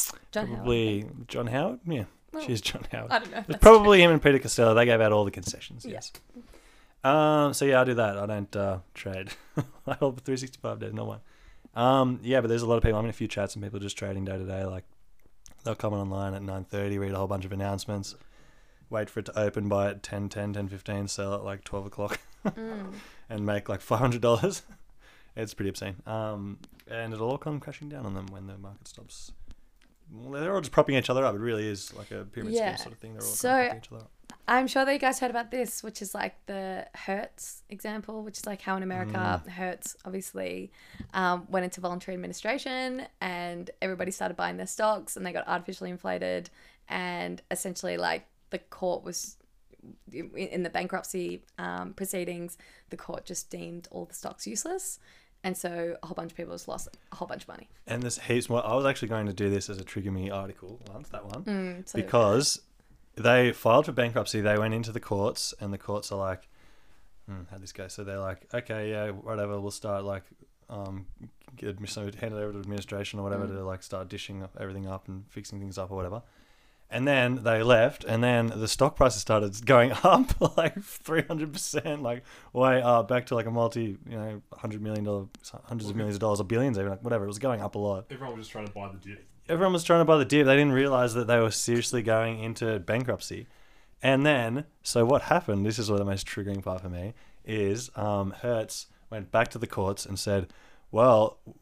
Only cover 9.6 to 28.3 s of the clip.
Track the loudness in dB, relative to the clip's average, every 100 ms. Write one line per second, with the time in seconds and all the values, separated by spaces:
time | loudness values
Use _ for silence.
9.6 | -6 -6 -8 -2 -2 -2 -4 -4 -6 -10
10.6 | -8 -8 -8 -8 -8 -10 -16 -20 -20 -20
11.6 | -10 0 4 6 4 0 2 2 4 2
12.6 | 2 4 4 2 0 -4 -6 -4 -4 -6
13.6 | -10 -8 -8 -8 -6 -4 -4 -6 -6 -6
14.6 | -6 -8 -12 -18 -20 -20 -20 -20 -20 -12
15.6 | -8 -4 -2 -2 -2 -4 -4 -6 -6 -8
16.6 | -6 -4 -2 -2 -2 -2 -2 -4 -4 -4
17.6 | -4 -4 -4 -6 -8 -12 -20 -20 -20 -20
18.6 | -20 -20 -8 -6 -4 -6 -6 0 0 0
19.6 | 0 2 2 -2 -8 -6 -6 -6 -6 -4
20.6 | -6 -8 -6 -4 -4 -4 -4 -4 -4 -8
21.6 | -8 -10 -8 -6 -6 -6 -12 -8 -6 -4
22.6 | -8 -10 -12 -14 -18 -18 -12 -6 -2 -2
23.6 | -4 -6 -2 2 2 2 4 4 2 -2
24.6 | -10 -20 -20 -20 -20 -20 -16 -10 -8 -6
25.6 | -6 -6 -8 -10 -8 -6 -6 -6 -8 -12
26.6 | -16 -20 -12 -10 -8 -4 -4 -4 -4 -8
27.6 | -8 -14 -14 -10 -8 -8 -10